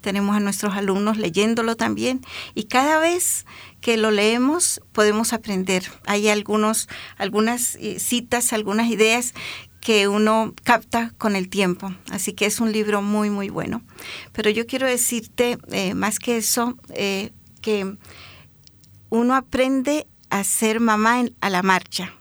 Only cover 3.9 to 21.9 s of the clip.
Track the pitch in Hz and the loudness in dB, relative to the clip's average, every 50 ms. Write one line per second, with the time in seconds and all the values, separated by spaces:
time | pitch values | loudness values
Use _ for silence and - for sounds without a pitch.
3.9 | 233 220 214 220 214 202 208 214 226 240 247 269 311 359 359 - - - - - | 2 2 4 2 4 4 4 4 4 4 2 2 2 2 0 0 -2 -4 -10 -6
4.9 | _ - 214 208 208 214 233 - 240 226 - 220 202 185 185 185 190 185 185 - | _ 4 4 4 4 2 0 0 -2 -4 -4 -4 -4 -4 0 0 -2 -2 -2 -6
5.9 | - - - - 208 208 208 214 208 208 202 - 208 214 214 214 220 - - - | -16 -14 -4 -2 -2 2 2 2 2 2 0 0 0 2 2 2 0 -2 -4 -6
6.9 | - - - - - - 196 196 226 208 220 226 240 240 - - - - - 214 | -10 -16 -16 -16 -8 -6 -6 -2 0 2 2 2 0 -2 -4 -4 -4 -6 -8 -8
7.9 | - 180 - - 247 240 233 - 247 240 233 - 247 214 214 196 196 220 233 233 | -6 -6 -4 -2 -2 -2 -2 -2 -2 0 0 0 -2 -2 -2 0 0 0 2 0
8.9 | 226 190 220 220 226 240 240 - - - - - - - - - _ - - - | 2 4 4 4 4 2 0 -4 -8 -10 -12 -12 -12 -14 -16 -20 _ -10 0 2
9.9 | 220 208 196 202 202 214 214 214 220 220 220 - - - - - 247 226 - - | 4 4 4 4 4 4 4 4 4 2 2 -2 -6 -8 2 2 2 2 2 -2
10.9 | - 233 233 233 - - - 220 202 190 185 185 - 190 202 180 180 180 - 190 | -2 -2 -2 -4 -8 -4 -2 0 0 0 -2 -2 0 0 2 2 0 -2 -6 -12
11.9 | 185 - - - - 208 - - 208 - 208 214 208 - 233 220 208 220 214 208 | -12 -12 -12 -10 -8 -6 -6 -6 -2 0 0 0 0 0 0 0 0 0 0 2
12.9 | 208 202 202 202 208 214 208 208 208 202 196 196 - - - - - 233 - - | 0 0 0 0 0 0 0 0 -2 -2 -4 -4 -4 -6 -4 -4 -6 -8 -8 -14
13.9 | - - - - - - - - - - 214 208 214 220 233 233 - 254 262 262 | -20 -18 -16 -14 -14 -16 -16 -12 -8 0 0 0 2 0 -2 -2 -2 -2 0 0
14.9 | 247 240 - - 240 233 220 - - - 240 240 240 233 - - - - 196 185 | 0 0 0 0 -2 -4 -6 -8 -2 0 0 0 0 -4 -8 -6 -4 -2 -2 -2
15.9 | 208 185 190 208 214 - - 247 240 226 214 - - 247 233 240 247 247 - - | -2 -2 -2 -2 -4 -4 -4 -2 -2 -2 0 0 0 0 0 -2 -4 -8 -14 -12
16.9 | 214 - 202 196 196 190 202 226 - - - - - - - 220 214 202 190 190 | -6 -4 -2 -2 -2 -4 -6 -8 -12 -20 -20 -20 -20 -10 -4 -2 -2 -2 -2 -6
17.9 | 202 196 - - - - - - - - - - _ _ _ - _ _ _ _ | -8 -12 -18 -20 -20 -20 -20 -20 -20 -20 -20 -20 _ _ _ -20 _ _ _ _
18.9 | - - - - 220 226 240 247 262 262 254 _ - 240 254 262 269 269 254 294 | -20 -20 -8 -2 0 2 2 2 2 0 0 _ 0 0 2 2 2 0 0 0
19.9 | 294 302 - _ _ _ _ _ - 196 196 - - - 226 220 220 220 233 226 | -2 -2 -2 _ _ _ _ _ -4 -2 -2 -2 -2 0 2 2 2 2 2 2
20.9 | 214 208 214 226 240 247 247 233 - _ - 202 190 180 185 190 190 180 - - | 2 4 4 4 4 2 0 -2 -4 _ -4 0 0 2 2 4 2 2 0 -4